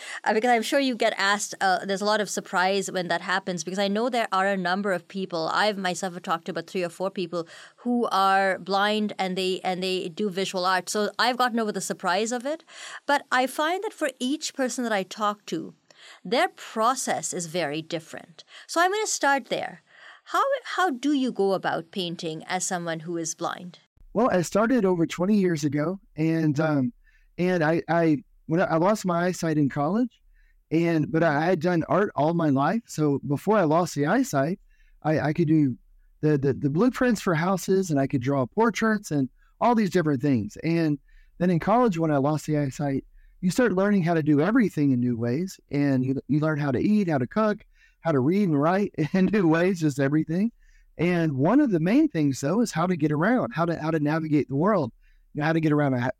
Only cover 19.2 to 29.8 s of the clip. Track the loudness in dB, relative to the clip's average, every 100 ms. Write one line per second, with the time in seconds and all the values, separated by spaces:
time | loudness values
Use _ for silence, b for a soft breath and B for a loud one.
19.2 | 0 0 -2 -6 -6 -12 _ B B B
20.2 | B 0 0 -2 -4 -2 0 0 0 0
21.2 | 0 0 0 0 -2 -4 -6 -8 -6 -6
22.2 | -8 -8 -6 -6 -4 -6 -6 -8 -6 -6
23.2 | -6 -6 -6 -8 -12 -20 _ _ -8 -2
24.2 | 0 0 0 0 2 2 2 2 -2 -2
25.2 | 0 2 2 0 -2 -2 -4 -6 _ -4
26.2 | -2 0 0 0 0 0 0 -4 _ _
27.2 | _ -4 0 2 2 0 0 2 2 2
28.2 | -2 _ -2 0 2 2 2 2 0 0
29.2 | 0 -2 -2 2 0 0